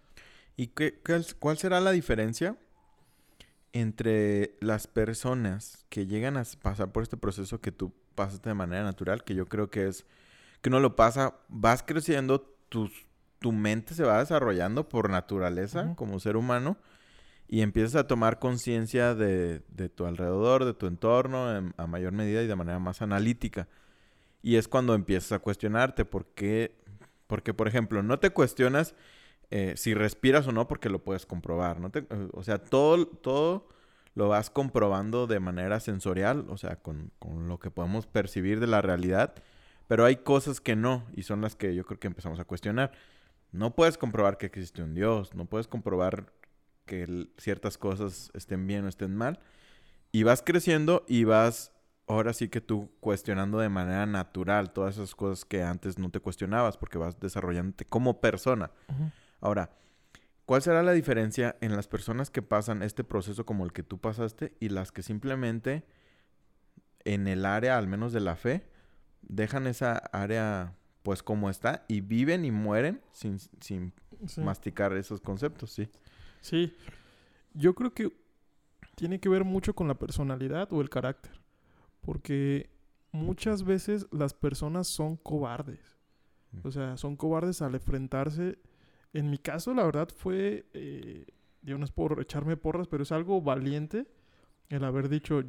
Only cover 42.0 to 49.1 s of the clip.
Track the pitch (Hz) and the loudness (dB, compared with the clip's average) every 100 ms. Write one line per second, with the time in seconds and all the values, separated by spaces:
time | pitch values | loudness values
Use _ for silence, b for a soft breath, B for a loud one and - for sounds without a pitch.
42 | 101 85 85 82 87 87 104 110 135 b | -8 -8 -8 -8 -8 -6 -2 0 -2 b
43 | b b b b _ 87 139 - 165 151 | b b b b _ -4 -2 4 4 4
44 | 123 107 101 98 98 - 87 - 80 80 | -2 4 4 2 -4 -8 -10 -8 -6 0
45 | 107 110 95 87 87 107 113 120 101 92 | 2 2 -2 -8 -6 -6 -4 -6 -2 0
46 | 92 98 98 _ - _ _ _ - 92 | 0 -2 -8 _ -20 _ _ _ -12 -8
47 | 87 87 - - - 95 104 - 104 95 | -6 -6 -8 -8 -4 -4 -4 -4 -4 -2
48 | 101 95 - 101 - 95 95 101 98 90 | -4 -8 -14 -14 -8 -4 -2 -2 -4 -4
49 | 95 | -6